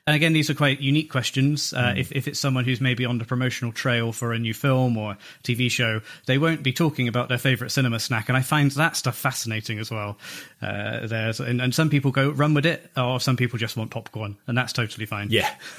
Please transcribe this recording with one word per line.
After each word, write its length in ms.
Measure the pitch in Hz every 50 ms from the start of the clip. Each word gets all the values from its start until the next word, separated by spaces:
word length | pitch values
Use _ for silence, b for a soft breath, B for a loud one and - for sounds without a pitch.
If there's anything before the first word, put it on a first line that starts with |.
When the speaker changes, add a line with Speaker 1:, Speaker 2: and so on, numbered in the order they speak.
| B
Speaker 1:
And 100 | - 151
again, 160 | 147 160 165
these 180 | 160 160 143 151
are 40 | 143
quite 260 | - 151 139 135 139
unique 320 | 139 135 139 156 156 156
questions. 640 | - 131 117 - - 135 131 143 151 139 - - -
Uh, 140 | 127 123 123
Speaker 2:
Mm. 100 | 123 127
Speaker 1:
if, 120 | 127 - -
if 140 | 139 - 147
it's 100 | 139 -
someone 240 | - 139 131 127 123
who's 160 | 131 127 -
maybe 240 | 135 127 123 113 127
on 140 | 120 123 117
the 80 | 117
promotional 480 | - 127 123 127 123 - - 120 117 110
trail 400 | - - 131 120 117 117 117 113
for 180 | - 123 117
a 80 | 117 113
new 140 | 117 113 110
film 420 | - - 143 131 127 127 127 117
or 220 | 110 107 104 98 - B B B B -
T 100 | - 120
V 140 | 110 127 120
show, 320 | - - 123 113 110 110 B B B B B -
they 100 | 131 139
won't 260 | 156 165 165 147 143
be 80 | 135
talking 380 | 123 - 170 151 147 - 127 120
about 180 | 110 123 120 -
their 100 | 127 117
favourite 340 | - 135 127 117 123 -
cinema 280 | - 143 131 123 113 113
snack. 300 | - - 123 110 107 -
And 80 | 127 131
I 40 |
find 300 | 131 - 156 151 143 139
that 240 | 135 135 160 165 -
stuff 220 | - - 131 120 -
fascinating 600 | - 135 123 - - 117 110 110 107 - 110 104
as 120 | 110 -
well. 260 | 113 107 104 104 104 B B B B B B B B B
Uh, 460 | 107 101 101 101 104 104 113 - - 107
there's, 340 | 113 113 110 113 110 -
and, 180 | 139 120 123 123
and 140 | 127 127 123
some 140 | - 160 151
people 220 | 147 143 135 139
go, 180 | 127 139 135 143
"Run 240 | 147 135 147 151 151
with 120 | 147 139
it," 240 | 170 - - - - -
or 240 | 135 127 123 131 123
some 160 | - 139 127
people 240 | 123 123 117 - 113
just 160 | 113 107 -
want 160 | 113 110 113
popcorn, 460 | - 117 110 - - 110 107 101 101 - - -
and 100 | 117 127
that's 140 | 123 117
totally 340 | - - 117 104 - - 107
fine. 220 | 104 110 101 104 107
Speaker 2:
Yeah. 240 | 110 104 - - - B B B B